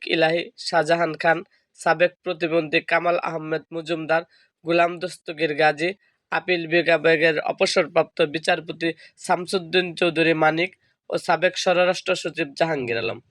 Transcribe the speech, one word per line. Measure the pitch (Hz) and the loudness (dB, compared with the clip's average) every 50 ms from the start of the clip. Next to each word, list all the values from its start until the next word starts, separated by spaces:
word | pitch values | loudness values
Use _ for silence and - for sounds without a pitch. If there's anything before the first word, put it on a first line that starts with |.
| - - | -2 -2
ইলাহি, | 175 170 160 160 165 175 - - - - | 2 2 4 2 2 0 -2 -6 -12 -12
শাহজাহান | - - - 165 156 151 170 170 170 160 156 | -10 -2 0 0 2 2 2 2 2 -2 -2
খান, | 151 - 170 160 165 190 - _ _ _ _ _ _ | 0 2 2 2 2 0 -8 _ _ _ _ _ _
সাবেক | - 175 160 156 175 170 - _ | 0 0 2 4 2 0 0 _
প্রতিমন্ত্রী | _ 185 180 156 170 160 156 170 156 151 139 165 | _ -8 -4 -4 -2 0 0 0 0 2 0 -2
কামাল | 156 - 170 165 165 175 - - | 0 2 0 0 2 2 0 0
আহমেদ | - 165 160 160 156 156 156 156 - _ | -2 -4 -6 -6 -6 -4 -6 -6 -6 _
মজুমদার, | 165 165 160 156 170 156 160 147 160 165 175 - _ _ _ _ _ _ _ | -10 -10 -6 -6 -6 -6 -2 0 0 0 0 -4 _ _ _ _ _ _ _
গোলাম | 160 170 170 170 170 175 170 | -2 2 2 2 2 0 -4
দস্তগীর | 175 175 - - _ - 165 151 160 156 147 | -8 -10 -10 -12 _ -14 -6 -4 -2 -2 0
গাজী, | 143 156 151 151 143 160 175 196 - _ _ _ _ _ _ | 2 2 2 2 2 -2 -4 -4 -8 _ _ _ _ _ _
আপিল | 156 160 160 - 180 170 165 156 | -6 -6 -2 -2 -2 -2 -2 0
বিভাগের | 160 175 160 165 170 156 147 165 165 151 156 165 156 151 | 0 2 2 4 2 2 4 4 4 4 4 2 2 0
অবসরপ্রাপ্ত | - - - - 196 185 - 196 170 143 170 170 156 - _ - | -2 -4 -2 0 -2 0 2 0 0 2 0 0 0 0 _ -2
বিচারপতি | 170 151 143 160 156 - 180 165 156 175 160 160 165 165 160 - - - _ _ | -2 -2 -2 -4 -2 -2 -2 -2 -4 -10 -10 -6 -4 -4 -4 -6 -12 -20 _ _
শামসুদ্দিন | - - 180 170 180 170 - 190 170 160 165 185 180 180 165 | -4 -2 -2 -2 -2 -4 -4 -6 -6 0 0 0 0 0 -2
চৌধুরী | - 185 175 156 156 165 160 165 | -2 -2 0 2 2 2 2 4
মানিক | 156 156 156 156 160 175 185 - _ _ _ _ _ _ _ | 4 4 2 2 2 -2 -4 -6 _ _ _ _ _ _ _
ও | - 165 | -6 -6
সাবেক | - - 170 160 170 180 175 - | 0 0 0 2 2 0 0 0
স্বরাষ্ট্র | - 190 180 175 180 180 185 - - - 185 | 0 2 2 4 4 2 2 0 -2 -4 -4
সচিব | 170 - 175 151 156 165 143 139 | -2 -4 -8 -6 -6 -6 -6 -2
জাহাঙ্গীর | - 170 165 160 143 127 117 95 95 | -2 0 0 0 -2 -2 -4 -4 -4
আলম। | 101 107 - - - _ | -4 -4 -6 -8 -14 _